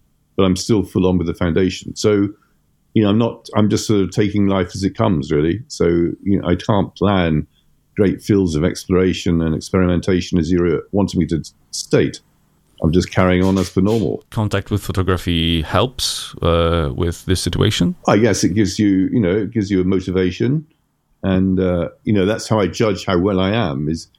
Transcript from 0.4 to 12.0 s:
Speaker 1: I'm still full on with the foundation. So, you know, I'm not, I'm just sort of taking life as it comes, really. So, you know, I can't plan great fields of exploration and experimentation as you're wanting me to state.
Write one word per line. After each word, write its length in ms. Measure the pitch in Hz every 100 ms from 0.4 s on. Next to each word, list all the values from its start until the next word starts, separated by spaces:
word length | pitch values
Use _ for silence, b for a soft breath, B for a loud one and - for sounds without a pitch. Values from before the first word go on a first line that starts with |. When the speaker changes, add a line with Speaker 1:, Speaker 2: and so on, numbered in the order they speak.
Speaker 1:
I'm 120 | 95 90
still 260 | - 107
full 240 | 92 92 92
on 120 | 90
with 80 | 85
the 80 |
foundation. 600 | - 87 80 92 - -
So, 340 | - 110 104 101 - b b _ _ _
you 80 | 113
know, 80 | 101
I'm 80 | 110
not, 300 | 117 - -
I'm 140 | 107 107
just 180 | 110 -
sort 140 | 101
of 100 | 92
taking 380 | 113 101 101 98
life 240 | 98 87
as 80 | 98
it 140 | 95 -
comes, 340 | 110 80 67
really. 320 | 73 80 101 -
So, 180 | - 85 85 85 -
you 180 | 95 98
know, 80 | 87
I 80 | 92
can't 380 | - 101 78 -
plan 500 | 98 95 85 76 76 _ _ _ _
great 260 | - 98 -
fields 320 | - 98 90 76
of 80 |
exploration 760 | 90 - - 92 92 85 95 82
and 140 | 80
experimentation 840 | 78 - 95 90 85 - 90 - 90
as 120 | 80
you're 320 | 90 87 73 -
wanting 280 | 101 92 90
me 60 | 78
to 180 | 80 - _ _
state. 500 | - - 131